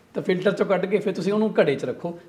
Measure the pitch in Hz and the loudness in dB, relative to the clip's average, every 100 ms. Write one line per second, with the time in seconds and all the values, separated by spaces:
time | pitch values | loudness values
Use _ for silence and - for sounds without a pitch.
0 | _ 196 175 180 202 185 202 180 185 202 | _ -6 -2 0 2 2 2 0 2 0
1 | 196 185 180 208 220 220 160 135 127 113 | 0 -2 0 2 2 2 2 2 -2 -6
2 | 175 175 | -8 -10